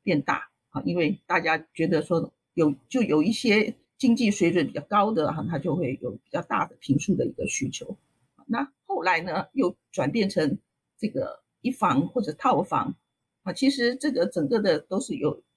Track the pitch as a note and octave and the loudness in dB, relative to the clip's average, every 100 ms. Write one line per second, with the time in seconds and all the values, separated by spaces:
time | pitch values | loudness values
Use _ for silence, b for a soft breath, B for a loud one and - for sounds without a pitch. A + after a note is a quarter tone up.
0 | G3+ D3+ - - - _ _ - - F3 | -2 0 0 -4 -6 _ _ -6 -4 0
1 | D3+ G3 - F3 E3 D#3+ - - E3 - | 0 -2 -2 -2 0 -2 -4 -2 0 0
2 | E3+ E3+ E3+ _ _ - D#3 C#3 - C4 | 2 -2 -2 _ _ 0 2 0 -2 0
3 | G3 D3+ E3+ A3 A#3 G#3 G#3+ - _ - | 2 4 2 2 2 2 2 -6 _ -2
4 | B3+ A#3 A3 G3+ E3+ F3 C#3 - - G3+ | 2 4 2 2 2 2 0 -4 -2 2
5 | G3+ G#3 D3+ D#3 D3+ D#3+ F3+ F3 C3+ C3 | 2 2 0 -2 -4 -4 -2 -2 -2 -4
6 | B2 G#2 - - - G#3 E3 - - C#3 | -8 -10 -8 -8 -2 -2 -2 -8 -6 -4
7 | - F#3+ - - - - - - - G3+ | -2 -2 -2 -4 -2 -2 -2 -6 -12 -14
8 | _ _ _ _ - A#3 C#4 _ - G4 | _ _ _ _ -6 -4 -4 _ -6 -2
9 | F3+ E3 F3 E3+ - C4+ - - _ - | 0 0 0 -4 -4 0 0 -2 _ -2
10 | - - G3 - D3+ - _ _ _ - | 0 0 0 2 0 -2 _ _ _ -6
11 | G#3+ - - - _ _ B3 C4 F#3 - | -4 -4 -6 -8 _ _ -4 0 2 2
12 | E3+ B3 F#3+ D3+ C4 C#3 A2 C3+ C3+ - | 0 -2 -4 0 2 2 2 -2 -2 -8
13 | _ _ _ _ F#3 - C4+ C4+ A#3+ B3 | _ _ _ _ -8 0 2 2 0 0
14 | D4+ - F3 - C#4+ A3+ G3+ D#3 - F#3+ | -2 0 0 0 0 2 2 0 0 -4
15 | - C#3+ D3+ - _ | -4 -2 -2 -4 _